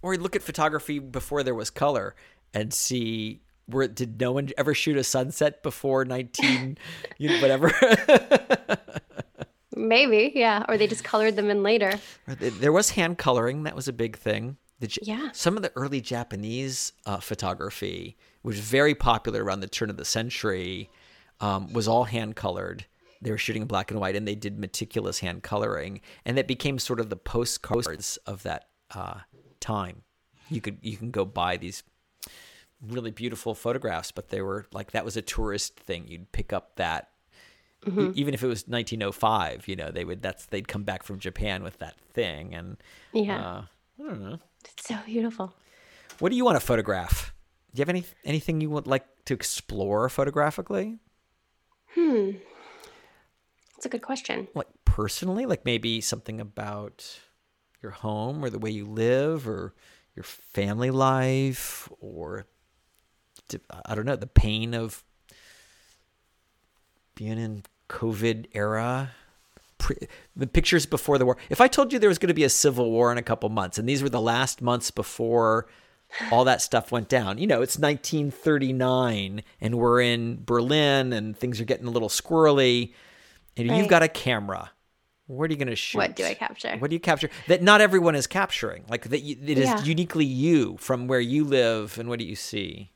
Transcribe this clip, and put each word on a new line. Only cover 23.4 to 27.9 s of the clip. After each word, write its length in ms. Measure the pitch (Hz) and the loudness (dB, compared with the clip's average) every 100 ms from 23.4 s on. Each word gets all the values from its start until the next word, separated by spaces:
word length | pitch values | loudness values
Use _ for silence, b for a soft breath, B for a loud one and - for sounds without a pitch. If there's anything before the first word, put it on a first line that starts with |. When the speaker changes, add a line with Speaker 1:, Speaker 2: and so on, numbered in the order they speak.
| - 110 | -4 -4
Speaker 1:
in 60 | 104 | -2
black 200 | 101 98 | -2 -2
and 120 | 107 | -4
white, 160 | 95 98 | -2 -2
and 100 | 107 | -4
they 80 | 104 | -6
did 240 | 107 104 | -8 -8
meticulous 600 | 104 - 113 113 101 90 | -8 -8 -4 -4 -4 -4
hand 240 | 92 90 | -6 -8
coloring. 580 | - 104 110 92 82 98 B B - | -6 -4 -2 -4 -8 -12 B B -4
And 120 | 131 | -2
that 80 | 131 | -2
became 320 | 123 143 135 | -2 -2 -4
sort 220 | - 120 | -4 -4
of 100 | 110 | -4
the 60 | 92 | -6
postcards 1000 | - 117 117 - - 113 120 | -4 -2 -2 -4 -4 -4 -4